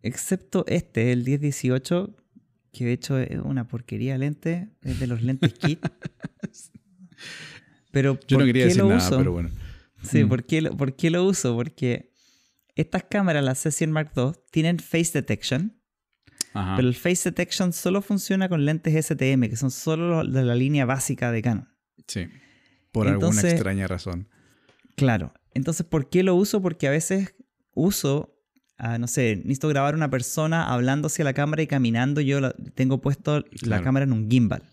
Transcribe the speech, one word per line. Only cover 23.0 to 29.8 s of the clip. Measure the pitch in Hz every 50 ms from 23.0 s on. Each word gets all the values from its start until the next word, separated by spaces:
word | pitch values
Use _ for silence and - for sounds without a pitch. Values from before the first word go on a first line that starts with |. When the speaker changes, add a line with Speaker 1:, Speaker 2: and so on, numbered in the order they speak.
| 107
Speaker 2:
alguna | - 98 101 92
Speaker 1:
Entonces, | - - - 185 175 170
Speaker 2:
extraña | 165 104 95 98 98 98
razón. | 90 92 87 - 95 87 87 101 _ _ _ _ _ _ _ _ _ _ _ _ _ _
Speaker 1:
Claro. | - 139 131 113 95 80 62 _ _ _ _ _
Entonces, | 135 135 160 160 - 170
¿por | _ - 156 135 -
qué | - 180 190
lo | 190 180
uso? | 175 208 208 - 208
Porque | 185 175 160 - -
a | 135
veces | 139 160 160 - 190 196 196 - _ _ - _ _ _ _ _ _
uso, | - 151 196 196 - - 139 139 143 - - _ _ _ _ _ _ _ _ _
ah, | - - 117 117
no | 117 120
sé, | 117 - 147 127 113 107
necesito | 101 - 98 143 135 -
grabar | 156 147 139